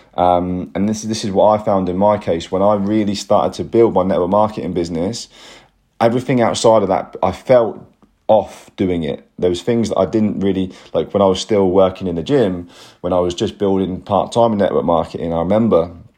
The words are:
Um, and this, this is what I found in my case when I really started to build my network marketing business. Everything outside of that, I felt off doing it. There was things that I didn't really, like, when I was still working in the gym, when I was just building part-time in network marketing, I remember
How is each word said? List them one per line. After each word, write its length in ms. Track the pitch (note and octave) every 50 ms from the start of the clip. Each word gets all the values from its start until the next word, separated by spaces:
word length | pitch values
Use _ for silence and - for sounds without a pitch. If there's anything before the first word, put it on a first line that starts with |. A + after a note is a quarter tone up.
| - _ -
Um, 560 | - F2+ F2+ F2+ F2 F2+ F2+ F#2 F2+ F2+ - -
and 140 | F#2 G2 G#2+
this, 140 | A2 G#2+ -
this 200 | A2 A2 - -
is 80 | G#2
what 300 | F#2+ F#2+ F2 G#2 G#2+ G#2+
I 20 | -
found 280 | A2+ G2+ G2 F#2 F#2
in 80 | F2 F#2
my 180 | G2+ G#2 G#2
case 340 | G2+ - G2+ F2 E2 - -
when 120 | F#2 F#2 G2
I 120 | G#2 G#2+
really 400 | G2+ G2 G2+ G#2+ A2 G#2 G2 G2+
started 380 | G2+ - - G#2 G2 C#2+ F#2 - -
to 60 | F2+
build 280 | D2 - A#2 A#2 G#2+ -
my 100 | F#2 F2+
network 280 | F#2 E2 D#2 F2+ F2
marketing 420 | G2+ G#2 G#2+ G#2+ G#2+ - - - F2
business. 560 | - - E2 F2 D#2+ E2+ G2+ A#2 - - - _ - - - - - _ _ _ _ _ _ _ -
Everything 400 | - A#2 A#2 B2+ B2+ - C3+ B2
outside 420 | A2+ G2+ - - - A#2 A2+ A2 G2+
of 60 | F2+
that, 260 | F#2+ - - - - - -
I 100 | F#2+ F#2+
felt 540 | - - - B2+ B2 A#2 G2+ - - - - _ _ _ _ _ _ _ -
off 460 | A2 G#2+ F#2+ - - - - - _
doing 260 | - G2+ F#2 F2+ E2+ D#2+
it. 260 | C#2+ - - - _ _ -
There 120 | F2+ F2+
was 120 | F2+ F2 -
things 280 | - A#2+ A#2 A2 G#2+
that 80 | - -
I 80 | F#2+
didn't 340 | F2+ - A2 G#2+ G#2 - -
really, 320 | F#2+ G2 F#2 F#2 F#2 F#2+ - - - - -
like, 180 | F2 D#2 - -
when 80 | G#2
I 60 | G2+
was 120 | F#2+ F#2 F#2
still 320 | - - A2 G2+ G2 F#2
working 360 | F2+ F#2+ F#2+ F#2 F#2 - G2
in 80 | F2+ E2+
the 80 | E2+ E2
gym, 460 | - C#3+ C#3+ A2+ G2 F#2 F2 F2 F2 - - - - - _ -
when 100 | F2 F2+
I 60 | F2+
was 160 | F2+ F2+ F2
just 240 | - A2+ F#2+ - -
building 420 | G#2 G2 G2 F#2+ F#2+ F2+ F#2 E2+
part-time 520 | - - G2+ F#2 - - - A#2 A#2 A2+ A2
in 60 | G2+
network 260 | G2 - - D2 -
marketing, 500 | E2 E2+ D#2+ D#2+ - - - - E2+ E2
I 40 | E2
remember 500 | E2 F2 G#2 A2 A#2 G#2+ F#2 E2 E2 E2+ E2+ E2+ - - _